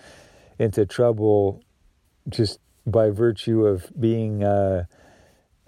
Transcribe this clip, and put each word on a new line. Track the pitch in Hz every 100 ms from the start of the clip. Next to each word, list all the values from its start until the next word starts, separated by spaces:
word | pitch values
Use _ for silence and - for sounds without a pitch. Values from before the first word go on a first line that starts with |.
| - - - _ _ -
into | 117 110 101
trouble | - 120 110 107 104 98 - _ _ _ _ _ _ -
just | - 107 - _ _ -
by | 113 110
virtue | 104 120 107 - 113 107
of | 92 - -
being, | 113 113 110 104
uh, | 101 101 98 92 87 _ _ _ _ _ _ _